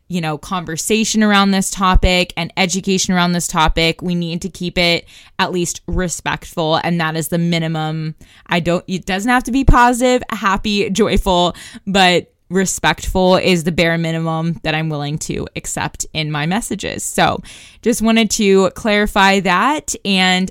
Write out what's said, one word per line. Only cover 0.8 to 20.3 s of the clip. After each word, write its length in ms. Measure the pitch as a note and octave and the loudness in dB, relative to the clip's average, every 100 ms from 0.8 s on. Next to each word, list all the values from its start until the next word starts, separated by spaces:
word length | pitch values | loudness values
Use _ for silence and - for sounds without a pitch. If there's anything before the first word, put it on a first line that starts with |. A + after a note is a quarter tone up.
| - A3 G#3+ A3 | -2 0 2 2
around 300 | G#3+ G3+ G3 | 4 4 4
this 180 | G3 F#3 | 0 -2
topic 640 | - F#3+ F#3 F#3+ F3+ F3+ - | 0 2 4 4 4 0 -4
and 160 | E3+ - | -8 -2
education 580 | F#3+ F#3 F#3 F#3 - | -2 -2 0 0 2
around 180 | F3+ F3 | 2 2
this 140 | F3 - | 0 -2
topic, 560 | F3 D#3+ - E3 E3 | 2 2 4 0 0
we 140 | F3 F3 | -4 -4
need 260 | E3+ E3 | -4 -6
to 60 | F#3+ | -8
keep 280 | - F3 F3+ | -8 -6 0
it 300 | E3+ E3+ - - - - | 0 0 -4 -20 -18 -4
at 140 | F#3 | -2
least 280 | F3+ E3+ - - | -2 -4 -6 -6
respectful. 880 | F3 F3+ - - D3+ - - D#3 D#3+ | -4 -2 -4 -6 -6 -8 -4 0 0
And 180 | E3 E3+ | 0 -2
that 140 | D#3 | -2
is 140 | D#3+ D#3 | -4 -4
the 100 | E3+ | -2
minimum. 800 | E3+ E3+ D#3+ D#3+ D#3 D#3+ D#3 D#3 - - | 0 0 -2 -4 -4 -6 -8 -10 -20 -20
I 140 | - F3 | -4 -2
don't, 240 | E3 E3+ - | 0 -2 -4
it 180 | F#3 - | -8 -4
doesn't 240 | F#3+ A3 | -4 0
have 140 | B3 | 0
to 80 | B3+ | 0
be 120 | C4 | 2
positive, 580 | C4+ D4+ A#3+ B3 B3+ B3+ - | 4 6 6 4 2 2 -2
happy, 600 | G#3 G#3 G3 G#3+ G#3 - | -4 -2 0 0 0 0
joyful, 640 | F#3+ F#3+ F#3+ - F3+ F3 - - - - | 2 2 2 2 2 0 -2 -18 -14 -2
but 420 | F#3+ F#3 F3 - _ _ | 2 4 4 -2 _ _
respectful 840 | F3+ F#3+ - D#3 D#3+ - F#3+ F#3 F#3 | -2 -2 0 -2 -2 -2 2 4 4
is 280 | - F3+ | 4 0
the 80 | D#3+ | 0
bare 240 | D#3+ E3 E3 | 0 2 0
minimum 640 | E3 E3 E3 D#3+ E3 D#3+ | -2 -2 -2 -2 -4 -4
that 100 | D#3 | -4
I'm 160 | D#3 D#3+ | -4 -4
willing 260 | D3 C#3+ D#3 | -6 -6 -6
to 280 | - - - - | -6 -8 -8 -10
accept 480 | - - D#3 - - | -10 -6 -8 -8 -8
in 180 | D#3 D#3 | -6 -4
my 140 | D3+ | -4
messages. 580 | D#3 G3 - G3+ D#2+ G1+ | -2 -2 -4 -6 -6 -8
So 380 | - - D#3+ - - - - - | -6 0 0 0 -8 -20 -20 -6
just 220 | A3 A#3+ | -2 0
wanted 280 | A3 A3 A3 | 2 2 2
to 360 | - G3+ F#3+ F#3+ | 2 4 4 4
clarify 680 | - A3+ G#3 G#3 G#3 G3 G3 | 0 0 0 2 4 4 4
that. 540 | F#3 F3+ A#3+ D4+ - - | 2 2 2 0 -4 -8
And 460 | G3 F#3+ F#3 | -2 2 2